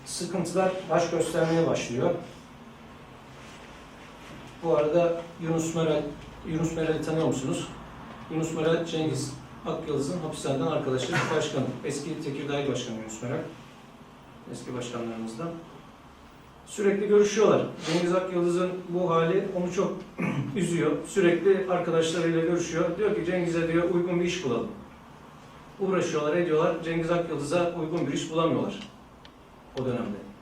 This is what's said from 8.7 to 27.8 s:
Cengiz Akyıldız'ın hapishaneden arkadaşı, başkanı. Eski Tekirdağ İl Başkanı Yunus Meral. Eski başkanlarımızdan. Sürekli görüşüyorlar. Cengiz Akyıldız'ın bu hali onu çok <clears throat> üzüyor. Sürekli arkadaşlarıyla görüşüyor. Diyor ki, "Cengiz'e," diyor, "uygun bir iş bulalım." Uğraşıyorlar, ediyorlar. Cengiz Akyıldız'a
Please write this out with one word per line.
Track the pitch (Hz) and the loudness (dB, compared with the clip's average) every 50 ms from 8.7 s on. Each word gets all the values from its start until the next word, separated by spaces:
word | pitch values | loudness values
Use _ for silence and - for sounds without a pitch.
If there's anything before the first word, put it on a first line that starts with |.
| 170 170 170 | 4 2 2
Cengiz | - - 156 156 131 131 131 - - - - - - - - - | -2 -2 0 0 0 0 -2 -4 -6 -8 -12 -14 -16 -16 -10 -6
Akyıldız'ın | 165 156 - - 147 143 - - - 180 175 | -6 -6 -4 -2 -2 -2 0 0 -2 -2 -4
hapishaneden | 156 - - - - - 135 131 160 | -4 -6 -6 -4 -2 -2 0 0 2
arkadaşı, | 165 151 147 131 131 131 127 - - 170 143 - - 160 | 0 0 0 0 0 0 0 0 0 0 0 0 2 2
başkanı. | 151 147 147 147 135 120 - - - - | 0 0 0 0 -2 -2 -2 -4 -4 -6
Eski | 147 131 143 - 165 156 - | -6 -4 -4 -4 -6 -6 -6
Tekirdağ | 147 143 131 - - 123 139 143 | -6 -6 -6 -6 -4 -2 -2 -2
İl | 139 - | 0 -2
Başkanı | - - - 117 110 | -2 -2 -4 -6 -8
Yunus | 110 110 - - - | -8 -8 -10 -10 -8
Meral. | 123 123 - - - - - - - - - - - - - - - - - - - - - - - - | -6 -6 -4 -4 -6 -8 -12 -16 -18 -20 -20 -20 -20 -20 -20 -20 -20 -20 -20 -20 -20 -20 -20 -20 -14 -14
Eski | - - - - 127 | -12 -12 -10 -8 -8
başkanlarımızdan. | 120 113 - 120 117 113 113 113 113 113 113 113 - 165 170 165 165 - - - - - - - - - - - - - - - - - - - - - | -6 -8 -6 -6 -6 -6 -6 -6 -6 -8 -8 -6 -6 -6 -6 -8 -10 -14 -16 -20 -20 -20 -20 -20 -20 -20 -20 -20 -20 -20 -20 -20 -20 -20 -20 -20 -20 -18
Sürekli | - - - 202 196 196 202 208 202 | -14 -4 2 4 4 4 4 4 6
görüşüyorlar. | 208 208 208 202 - 220 208 175 - 123 - - - - - | 8 8 8 8 6 6 6 6 6 6 2 -2 -6 -8 -2
Cengiz | 160 165 180 175 170 180 | 0 2 2 4 4 2
Akyıldız'ın | 185 - 180 185 175 175 175 170 180 180 185 180 - - 175 | 2 2 2 0 2 2 2 2 2 2 0 -2 -6 -6 -4
bu | 170 180 180 165 | 0 0 2 4
hali | 165 165 165 170 190 202 202 - - | 4 4 4 4 4 2 2 0 -2
onu | 180 175 180 | -2 -2 0
çok | - 202 175 - - - - - - - | 0 0 0 0 -2 -6 -10 -12 -6 -2
<clears throat> | - - - 143 - - - | -2 0 0 -2 -2 -2 0
üzüyor. | 208 170 165 170 160 147 151 147 147 - | 0 0 2 2 2 4 2 2 0 -4
Sürekli | - - 202 175 170 170 165 - 196 190 190 185 180 | 0 2 4 6 6 6 6 6 6 6 6 4 2
arkadaşlarıyla | 180 175 170 175 160 160 160 160 170 170 165 165 160 160 | 0 0 2 2 2 4 4 2 2 2 2 2 2 2
görüşüyor. | 160 170 175 170 - - 165 160 180 175 - 190 | 2 2 2 0 0 -2 0 0 0 0 0 0
Diyor | 214 202 - | 0 2 2
ki, | 175 160 | 0 0
"Cengiz'e," | 180 180 180 170 165 165 165 165 160 | 0 0 0 0 0 0 0 0 2
diyor, | 165 170 175 180 | 2 2 2 4
"uygun | 180 175 175 180 175 170 | 2 2 2 2 2 2
bir | 175 | 2
iş | 170 - - - | 0 -2 -2 -2
bulalım." | 135 - - - 101 - - - - - - - - - - - - - - - - - - - - - - | -2 0 0 -2 -4 -8 -12 -16 -18 -18 -20 -20 -20 -20 -20 -20 -20 -20 -20 -20 -20 -20 -20 -20 -20 -6 -4
Uğraşıyorlar, | 196 185 185 175 165 - 156 151 147 151 170 | 0 2 2 2 2 2 0 0 2 2 2
ediyorlar. | 175 170 156 156 156 170 180 170 165 165 | 2 2 4 4 4 4 4 2 0 -2
Cengiz | 165 165 165 160 165 | -2 -2 0 2 2
Akyıldız'a | 175 175 170 160 156 143 143 143 170 180 175 170 170 170 | 2 2 2 0 -2 -4 -2 0 2 2 2 2 0 -2